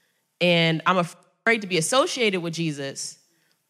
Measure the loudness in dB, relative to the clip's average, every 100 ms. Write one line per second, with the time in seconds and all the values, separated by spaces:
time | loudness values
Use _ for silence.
0 | _ _ _ -2 2 4 2 2 0 0
1 | 0 -6 _ _ 0 0 0 -2 2 2
2 | 2 0 0 0 -4 -4 -4 -4 -8 -10
3 | -12 -14 _ _ _ _